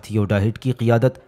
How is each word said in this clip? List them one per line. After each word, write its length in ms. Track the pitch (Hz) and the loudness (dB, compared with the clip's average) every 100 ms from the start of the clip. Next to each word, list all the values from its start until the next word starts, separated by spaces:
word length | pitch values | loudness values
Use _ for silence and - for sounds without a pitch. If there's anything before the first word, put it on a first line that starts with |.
थियोडाहिड 560 | - 107 101 104 104 110 | -4 -4 0 0 0 -2
की 140 | 127 | -6
क़ियादत 500 | 123 113 117 127 - | -2 2 2 2 -2